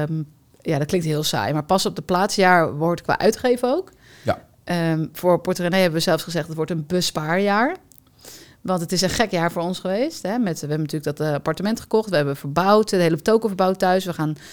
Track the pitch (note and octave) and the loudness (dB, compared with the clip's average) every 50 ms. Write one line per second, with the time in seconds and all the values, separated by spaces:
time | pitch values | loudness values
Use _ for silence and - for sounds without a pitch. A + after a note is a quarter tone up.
0 | D3+ D3+ D#3+ D#3+ D3+ D3 - _ _ _ _ _ - E3 D#3+ C#3 D3+ D3 - F3+ | -2 -2 -2 -4 -4 -6 -10 _ _ _ _ _ -6 -2 -2 -2 -2 0 -2 -2
1 | D#3+ D#3 D3+ D3+ D#3 - - B2 G2+ G#2+ D3 D#3 D3+ - F#3 G3 - G#3 F3 - | 0 0 -2 -2 -2 -2 -2 -2 -2 0 -2 -2 0 0 0 2 0 0 -4 -6
2 | - - F3+ F3 G3 G#3 - - F#3 F#3 F3+ F3 D#3+ B2 A#2 D3 D#3+ E3+ E3+ E3 | -4 -2 0 0 0 0 2 2 4 6 6 6 4 2 0 -2 -2 -2 -2 -2
3 | - - - - - G#3 A3+ - - B3 B3 B3 - B3 C#4 F4 F#4 - - _ | -2 -2 0 2 2 2 2 2 2 0 0 2 0 0 0 -2 -4 -6 -12 _
4 | _ - - - - - - - - _ _ _ - - F3 E3+ E3 E3 D#3+ D#3+ | _ -20 -20 -10 -4 -4 -4 -4 -6 _ _ _ -8 -4 -2 0 0 2 0 0
5 | D#3+ - - - - F3+ F3 E3+ E3+ F#3 F#3 - F3 F3 F3 F#3+ F#3 F3 D#3 E3 | -2 -4 -4 -2 2 4 4 4 2 0 -2 -2 0 0 2 4 4 4 2 0
6 | - F#3 D#3+ D#3+ - E3+ E3 E3 C#3+ - D#3+ D#3+ D#3+ D#3 F3+ D#3+ D3+ D3 F3+ F3+ | 2 2 2 0 0 -2 -4 -4 -4 -4 -4 -4 -4 -2 -2 -4 -4 -2 -2 0
7 | E3 - - E3 D3+ D#3 E3+ F#3+ G3+ G3+ G3+ G#3+ A#3+ D4 F#4 - _ _ - - | 0 0 -2 -4 -2 0 0 0 2 2 2 2 2 0 -2 -4 _ _ -20 -20
8 | _ _ _ _ - - - - - - - _ - F3+ F#3 F3+ E3+ E3 F#3+ E3+ | _ _ _ _ -20 -20 -20 -20 -20 -20 -20 _ -4 -2 -2 -2 0 -2 0 0
9 | F#3 F3+ - - A#3 G#3 F#3+ E3+ E3 E3+ E3 F3 E3 F3+ F#3 - - F#3 F#3+ G#3+ | 0 0 0 0 -2 0 0 0 0 -2 -2 -2 -4 -4 -4 -4 -4 -4 -2 -2
10 | C4 E4 - - - - A3 B3+ A#3 F#3 D#3+ - - C#3+ D3+ D#3 D#3 D3 - D#3 | -2 -4 -4 -6 -6 -4 -2 -2 -2 -2 -2 -4 -6 -4 -4 -4 -4 -4 -4 -4
11 | - D3 C#3+ - D3+ D#3 D3 C#3 - D#3 D#3 - F3+ G#3 A3+ A#3+ - - - A3 | -4 -4 -4 -4 -2 -2 -2 -2 -2 -4 -4 -2 -2 -4 -4 -4 -4 -2 0 0
12 | G#3+ G#3 F3 D#3 D3 C#3 C#3 - - C#3+ C#3+ E3+ F3+ G3 G#3 G#3+ A3 - G3+ F#3 | 0 2 0 0 0 0 -2 -6 -6 -4 -2 0 4 4 6 4 4 4 2 2
13 | F3 D#3+ D#3+ D3+ - - A3 A3+ A3+ A3 F#3+ F3+ F#3 F#3 F#3+ F#3+ F#3+ F#3 F3+ F#3+ | 4 4 2 0 2 2 2 2 2 0 0 0 2 2 2 2 2 2 2 2
14 | F#3+ F3+ E3 - D#3 D#3 D3+ - - - | 0 -2 -4 -2 -2 -2 -2 -4 -8 -18